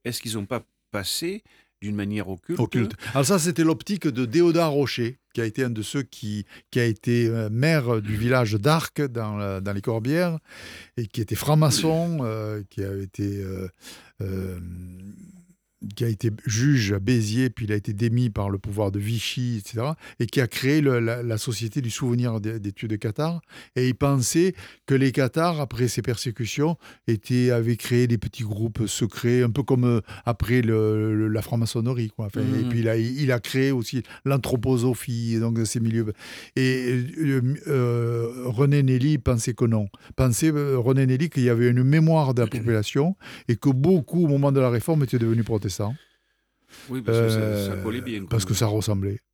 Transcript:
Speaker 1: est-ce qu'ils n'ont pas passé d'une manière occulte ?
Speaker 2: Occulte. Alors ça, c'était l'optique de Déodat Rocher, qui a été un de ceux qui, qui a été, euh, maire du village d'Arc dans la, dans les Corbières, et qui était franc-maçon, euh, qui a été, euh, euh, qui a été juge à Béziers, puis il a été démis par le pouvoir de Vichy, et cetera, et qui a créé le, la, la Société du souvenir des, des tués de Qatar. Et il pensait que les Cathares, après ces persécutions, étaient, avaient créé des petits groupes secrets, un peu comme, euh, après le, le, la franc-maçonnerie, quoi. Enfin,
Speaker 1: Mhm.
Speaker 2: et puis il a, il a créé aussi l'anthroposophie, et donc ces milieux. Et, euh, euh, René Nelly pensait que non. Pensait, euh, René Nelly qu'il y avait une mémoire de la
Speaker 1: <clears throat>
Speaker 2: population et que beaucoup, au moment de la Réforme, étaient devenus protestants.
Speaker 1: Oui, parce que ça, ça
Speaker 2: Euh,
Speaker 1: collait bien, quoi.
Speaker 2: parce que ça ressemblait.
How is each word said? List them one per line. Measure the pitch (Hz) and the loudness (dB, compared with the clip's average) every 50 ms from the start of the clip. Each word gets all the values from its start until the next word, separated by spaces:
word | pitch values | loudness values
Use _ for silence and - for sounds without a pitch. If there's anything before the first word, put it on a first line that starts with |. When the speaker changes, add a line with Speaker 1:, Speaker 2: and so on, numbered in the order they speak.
| _ | _
Speaker 1:
est-ce | 120 117 - | -8 -8 -8
qu'ils | - 117 110 | -8 -8 -8
n'ont | 107 101 | -8 -6
pas | - 127 113 - _ _ _ _ _ | -6 -6 -8 -8 _ _ _ _ _
passé | - 101 95 - - - 165 175 196 214 - _ _ _ _ _ _ _ | -8 -6 -4 -4 -6 -4 -6 -6 -8 -10 -12 _ _ _ _ _ _ _
d'une | 101 104 104 | -8 -6 -4
manière | 104 101 101 107 107 90 92 | -4 -4 -4 -4 -6 -6 -8
occulte ? | 95 90 _ - 175 156 | -10 -10 _ -6 -2 -2
Speaker 2:
Occulte. | 117 101 - 123 110 - - - - 113 - | -2 0 0 -2 -2 -2 -6 -10 -12 -2 0
Alors | 135 139 | 0 2
ça, | 156 202 180 | 4 2 2
c'était | 151 180 139 165 160 | 2 0 0 2 2
l'optique | 160 156 - - - 208 175 - | 2 2 0 -2 -6 -6 -2 -2
de | 156 110 123 127 | -2 -2 -2 -2
Déodat | 113 123 170 175 170 160 170 170 | 0 2 4 4 4 4 4 2
Rocher, | 156 139 147 139 113 - 123 117 117 135 - _ _ _ | 2 2 0 0 0 -2 -4 -4 -4 -6 -10 _ _ _
qui | 120 | -4
a | 113 | -4
été | 110 - 131 131 | -2 -2 -2 -2
un | 123 | -2
de | 117 107 | -2 -4
ceux | 104 - - 143 131 | -6 -4 -4 -6 -6
qui, | - - - - 104 104 104 101 - - - _ _ | -6 -12 -10 -8 -6 -6 -6 -8 -10 -16 -20 _ _
qui | - 127 | 0 2
a | 120 | 2
été, | 117 107 - - 123 120 120 117 | 2 0 -2 0 0 2 2 2
euh, | 113 113 113 110 104 | 2 0 -2 -2 -2
maire | 110 117 143 160 165 151 120 120 117 110 104 | -2 0 2 4 2 2 2 2 0 0 0
du | 104 107 | -2 -2
village | 104 113 123 131 127 120 101 107 | 0 2 2 4 2 2 2 0
d'Arc | 104 98 147 156 165 - - - - | 2 2 4 2 2 0 -2 -4 -4
dans | 147 135 117 120 110 107 104 | -4 -4 -4 -6 -6 -4 -4
la, | 104 101 98 98 95 | -4 -4 -4 -4 -4
dans | 95 101 101 | -4 -4 -4
les | 101 | -4
Corbières, | - 120 113 113 110 131 151 170 180 175 160 151 - - - - - - - - - - _ | -2 -2 -2 -2 0 0 0 2 2 0 -2 -6 -8 -14 -20 -20 -18 -18 -18 -18 -20 -12 _
et | 123 113 | -8 -8
qui | 98 - 120 | -6 -4 -6
était | 107 - 110 | -4 -2 -4
franc-maçon, | - - 143 151 156 156 143 - - 160 160 160 165 170 170 165 151 | -2 0 2 4 6 6 4 4 2 2 0 0 0 0 -2 -2 -2
euh, | 123 110 110 110 107 107 107 107 101 - | -2 -4 -4 -4 -4 -6 -6 -8 -8 -10
qui | - 101 98 | -8 -6 -6
a | 98 98 | -4 -4
été, | 98 98 95 - - 101 101 101 101 | -6 -8 -8 -6 -4 -4 -4 -4 -4
euh, | 95 95 95 92 95 90 - _ - - - - - - _ - | -6 -6 -6 -8 -8 -10 -12 _ -20 -20 -20 -20 -20 -20 _ -10
euh, | 101 95 95 95 95 92 90 87 87 87 87 87 90 90 90 92 95 101 - - - - - - - _ _ _ _ _ _ _ - 101 101 | -8 -6 -4 -6 -6 -6 -8 -10 -10 -12 -12 -12 -14 -16 -16 -16 -18 -18 -18 -18 -20 -20 -20 -20 -20 _ _ _ _ _ _ _ -14 -12 -6
qui | - 120 | -2 -2
a | |
été | 117 110 - - 113 104 - - | -2 0 0 0 -2 -2 -2 -4
juge | 113 104 110 127 147 143 127 104 98 101 | -2 0 2 4 4 4 4 4 2 0
à | 98 | 0
Béziers, | 95 120 127 117 107 104 110 127 131 123 | 2 2 2 2 2 0 0 0 0 0
puis | - - 113 | -2 -4 -4
il | 104 | -2
a | 107 | -2
été | 104 - 117 107 | -2 -2 -4 -2
démis | 101 117 117 117 120 123 113 | 0 0 2 2 2 0 0
par | 101 113 101 98 | 0 -2 -2 -2
le | 98 | -2
pouvoir | 95 - 107 98 107 104 98 | -4 -6 -6 -2 -2 -2 0
de | 98 | 0
Vichy, | 104 101 107 117 107 - - - 127 123 120 117 107 - | -2 -2 -2 -4 -4 -4 -4 -4 -4 -4 -4 -4 -6 -8
et | - | -8
cetera, | - 110 120 147 160 - - - - - | -6 -4 -4 -4 -6 -8 -12 -18 -6 -6
et | 123 | -6
qui | 113 - 135 | 0 0 0
a | 127 | 0
créé | 110 - - 131 135 147 156 | 0 -2 -2 0 2 2 4
le, | 143 135 127 120 | 4 4 2 2
la, | 117 113 117 120 | 2 0 -2 -2
la | 120 117 110 | -2 -4 -4
Société | 107 - 131 113 - 117 107 - 147 | -2 -2 -4 -4 -4 -6 -4 -4 -4
du | 123 113 | -4 -4
souvenir | - - 139 123 120 123 123 120 113 107 | -4 -2 -2 0 0 0 0 0 -2 -2
des, | 101 107 113 113 | -4 -4 -6 -4
des | 98 101 | -6 -8
tués | 101 - 123 | -8 -6 -6
de | 107 107 | -6 -4
Qatar. | 107 - 110 104 - 151 165 175 165 - _ - - - - _ | -4 -4 -4 -2 -2 -2 -2 -2 -6 -10 _ -20 -20 -20 -6 _
Et | 127 127 127 | 0 0 0
il | 120 | 2
pensait | - 147 139 139 135 117 - - 165 175 190 170 - - - - _ _ | 2 2 2 4 2 2 2 2 4 4 2 0 -4 -12 -20 -20 _ _
que | - 139 | 2 2
les | 131 135 135 | 4 4 4
Cathares, | - 139 135 120 - 160 165 175 165 151 | 4 2 0 2 2 0 0 0 0 -2
après | 139 110 - 113 127 | -4 -4 -2 -2 -2
ces | 113 - 123 | 0 0 -2
persécutions, | 110 131 117 - - 123 107 - 117 101 - 139 147 165 165 - - - - _ _ | -2 -2 -4 -4 -4 -6 -6 -6 -6 -4 0 0 0 0 0 -2 -8 -18 -20 _ _
étaient, | 120 113 104 - - 123 123 123 123 | -2 -2 -2 0 0 2 2 4 4
avaient | 120 117 113 120 117 | 2 2 2 0 0
créé | - - - 123 123 123 | -2 0 2 2 4 4
des | 117 120 | 4 2
petits | 101 - 117 - - | 0 -2 -6 -6 -6
groupes | 113 104 104 101 113 113 107 - 110 | -6 -6 -4 -4 -4 -4 -2 -4 -4
secrets, | 95 - - 117 101 - - - 120 123 123 123 | -4 -2 -2 -2 -4 -2 -2 0 2 4 4 2
un | 117 | 2
peu | 104 139 | 0 -2
comme, | 135 - 135 123 123 | 0 2 2 2 4
euh, | 120 120 110 - - - - - | 2 2 0 -2 -4 -14 -6 -4
après | 120 113 - - 107 123 127 117 | -4 -2 -2 0 2 2 2 2
le, | 110 110 110 110 107 107 107 107 110 107 | 2 2 2 2 2 2 0 0 0 0
le, | 107 110 | 0 0
la | 110 107 104 104 | 0 0 -2 -4
franc-maçonnerie, | - 123 117 117 107 - 117 113 127 127 120 113 107 | -2 -2 -2 -2 -2 -2 -2 -2 -2 -2 -4 -6 -6
quoi. | - - 110 | -6 -8 -10
Enfin, | 101 - - | -6 -4 -4
Speaker 1:
Mhm. | 127 131 131 127 | -2 0 0 -2
Speaker 2:
et | 127 123 | -2 -2
puis | 117 117 | -2 0
il | 113 110 | 0 0
a, | 113 | 0
il | 113 113 120 127 143 147 131 | 0 0 -2 -2 -2 0 0
a | 123 113 | 0 0
créé | - - - 131 135 139 | -2 -2 0 0 2 2
aussi | 139 123 107 - 135 123 - - - - - | 2 0 -2 -4 -6 -6 -6 -8 -16 -6 -2
l'anthroposophie, | 135 139 131 - - 131 120 104 131 131 120 117 131 120 - - 127 117 117 117 117 113 | 0 0 0 0 0 -2 0 2 2 2 2 2 0 0 -2 -4 -6 -6 -4 -2 -2 -2
et | 113 | 0
donc | 113 117 113 113 113 | 0 0 0 0 -2
ces | 107 - 120 | -2 -2 -2
milieux. | 113 113 110 113 110 104 - - - - - - - - _ | 0 0 0 0 -2 -2 -6 -10 -16 -18 -16 -18 -18 -8 _
Et, | 135 131 131 127 127 127 123 127 123 123 147 - 160 | 0 0 2 0 0 0 0 -2 -2 -2 -4 -4 -2
euh, | 156 139 139 131 120 127 147 - - | 0 0 2 2 2 0 -2 -2 -2
euh, | 160 143 127 123 120 117 120 117 117 120 117 117 117 123 127 123 | -2 0 2 2 2 0 0 0 -2 -2 -2 -4 -6 -6 -6 -6
René | 127 113 120 143 139 143 143 | -4 0 2 4 4 4 4
Nelly | 139 131 127 123 131 151 156 - | 4 4 4 4 4 2 2 2
pensait | - - 123 113 - 127 113 | 2 0 0 0 0 -2 0
que | - 123 | 0 2
non. | 117 113 107 104 98 - - - - - | 2 2 0 -2 -4 -8 -16 -20 -8 -2
Pensait, | - 131 127 110 - 156 160 | 0 2 2 2 2 2 2
euh, | 151 147 147 143 135 127 | 2 2 0 0 0 2
René | 110 131 135 135 135 | 2 2 4 4 4
Nelly | 127 131 127 170 156 | 2 2 2 0 0
qu'il | - 135 123 | 0 2 4
y | 123 | 4
avait | 117 117 123 123 | 4 4 4 4
une | 120 123 127 | 4 4 4
mémoire | 135 147 160 160 160 160 156 147 131 120 | 4 6 6 6 6 4 4 2 2 2
de | 123 | 2
la | 117 | 0
Speaker 1:
<clears throat> | 107 - 117 110 120 113 107 | 0 0 -2 0 2 2 2
Speaker 2:
population | 104 - - 139 147 180 196 - - - - - - - | 0 0 0 2 2 2 0 -4 -10 -18 -20 -8 -2 -2
et | 117 | -2
que | - - 139 | 2 2 2
beaucoup, | 131 127 139 175 190 165 120 - 165 175 175 | 2 4 4 4 4 4 2 0 2 2 4
au | |
moment | 147 139 139 139 143 | 4 4 4 4 4
de | 135 139 | 4 4
la | 127 123 | 4 4
Réforme, | 120 113 - - 160 151 135 | 2 0 0 0 2 2 2
étaient | 120 135 120 | 2 0 0
devenus | 117 113 113 117 110 | 2 2 2 0 0
protestants. | - 113 101 - 101 - - 104 104 135 - _ _ _ _ _ _ _ _ _ _ _ _ _ _ - - - 135 | 0 -2 -2 -2 -4 -4 -4 -4 -4 -6 -8 _ _ _ _ _ _ _ _ _ _ _ _ _ _ -20 -20 -14 -10
Speaker 1:
Oui, | 127 131 | -10 -4
parce | 113 117 113 117 | 0 2 4 4
que | 113 113 | 4 4
ça, | 110 110 110 107 104 104 98 | 4 2 2 0 0 -2 -2
ça | 98 98 | -2 -4
Speaker 2:
Euh, | 95 95 | -4 -4
Speaker 1:
collait | 110 113 123 | -4 -6 -6
bien, | - 123 110 101 | -6 -6 -8 -8
quoi. | 98 - | -4 0
Speaker 2:
parce | 120 110 98 | 0 0 2
que | - 104 | 2 2
ça | - 120 | 2 2
ressemblait. | 104 104 107 98 107 104 98 98 98 101 - - _ | 2 2 0 0 -2 -2 -2 -2 -4 -4 -6 -12 _